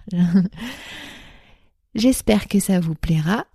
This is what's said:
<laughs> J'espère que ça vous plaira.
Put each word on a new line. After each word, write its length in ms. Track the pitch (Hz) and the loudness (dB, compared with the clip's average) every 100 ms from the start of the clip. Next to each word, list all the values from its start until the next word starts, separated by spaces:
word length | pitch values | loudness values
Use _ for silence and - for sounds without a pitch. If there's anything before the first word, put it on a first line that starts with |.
| - | -4
<laughs> 360 | 175 175 190 180 170 240 - - - - - - - _ _ _ _ _ 220 | 0 2 4 2 -4 -14 -14 -16 -18 -18 -20 -20 -20 _ _ _ _ _ 0
J'espère 500 | 247 254 - 208 - | 2 2 2 0 2
que 140 | 196 | 0
ça 180 | - 185 | 2 0
vous 160 | 165 | 0
plaira. 520 | 156 - 160 156 226 - | -4 0 0 0 -2 -2